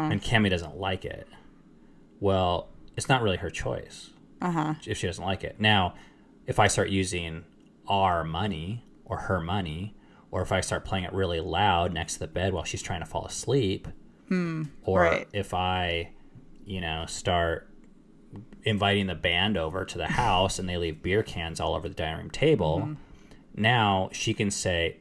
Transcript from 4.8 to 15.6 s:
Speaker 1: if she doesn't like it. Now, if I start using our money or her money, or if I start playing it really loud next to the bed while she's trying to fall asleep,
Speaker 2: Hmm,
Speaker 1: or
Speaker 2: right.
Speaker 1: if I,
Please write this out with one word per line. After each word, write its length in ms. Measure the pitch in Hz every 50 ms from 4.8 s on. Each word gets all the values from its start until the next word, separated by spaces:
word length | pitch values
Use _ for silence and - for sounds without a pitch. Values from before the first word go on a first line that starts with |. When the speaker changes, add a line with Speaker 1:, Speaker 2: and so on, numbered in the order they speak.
| -
Speaker 1:
if 120 | - 104
she 100 | - -
doesn't 160 | 90 82 - 85
like 200 | 95 95 - -
it. 100 | - -
Now, 360 | - 107 107 107 98 90 85 - - - - - - - - - - -
if 120 | - - -
I 80 | 104
start 220 | 98 - 107 95 -
using 560 | 98 95 95 90 90 87 85 82 80 82 - - - - - - _ - -
our 380 | - 98 98 95 92 87 85 78
money 580 | 80 80 85 104 107 87 78 80 92 117 120 - - - - -
or 120 | - 95
her 220 | - - - 95 87
money, 560 | 80 85 98 104 90 78 78 85 98 104 - - - - - - - -
or 100 | - 95
if 100 | 90 -
I 80 | 101 92
start 240 | - - 101 - -
playing 220 | - 95 92 90
it 80 | - -
really 260 | 98 95 85 85 80
loud 540 | 82 85 82 92 104 98 87 85 87 90 85
next 220 | 80 82 - -
to 40 | -
the 80 | -
bed 240 | 78 - 87 92 98 90
while 120 | 82 80
she's 160 | - - -
trying 180 | - - 92 82
to 60 | 78
fall 200 | - - - 98
asleep, 640 | - - - - 113 131 143 110 95 98 - - - - - - - - - -
Speaker 2:
Hmm, 360 | - 190 180 175 165 160 156 156 147 - - -
Speaker 1:
or 180 | 190 190 92 87
Speaker 2:
right. 240 | 165 - - - -
Speaker 1:
if 220 | - 101 92 - 90
I, 580 | 90